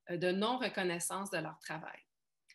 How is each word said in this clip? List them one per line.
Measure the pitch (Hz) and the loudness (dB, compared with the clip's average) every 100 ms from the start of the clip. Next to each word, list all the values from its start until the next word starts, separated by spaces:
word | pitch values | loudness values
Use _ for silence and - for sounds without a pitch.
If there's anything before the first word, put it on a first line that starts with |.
| - | -6
euh, | 175 | 2
de | 180 | 2
non-reconnaissance | 190 214 254 220 202 185 175 - 185 196 | 4 4 2 0 2 0 2 -2 -2 -2
de | 175 | -2
leur | 156 160 | -4 -6
travail. | - 160 175 - - _ _ _ _ | -8 -8 -8 -14 -18 _ _ _ _